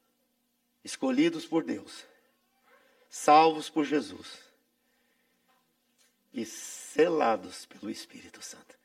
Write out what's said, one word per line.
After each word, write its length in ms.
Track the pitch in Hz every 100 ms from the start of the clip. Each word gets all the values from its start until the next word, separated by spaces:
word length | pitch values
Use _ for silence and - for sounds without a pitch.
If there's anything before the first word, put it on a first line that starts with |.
| _ _ _ _ _ _ _ _
escolhidos 600 | - - 135 127 170 -
por 200 | - 320
Deus, 400 | - 104 - - - _ _ _ _ _ _ _ _ _ _
salvos 600 | - - 151 160 156 -
por 160 | 160
Jesus 540 | 135 143 98 - - - - _ _ _ _ _ _ _ _ _ _ _ _ _ _ _ _ _ _
e 120 | -
selados 1200 | 110 - - - - - 175 233 233 - - - -
pelo 240 | - -
Espírito 500 | - - - - -
Santo. 340 | - - - _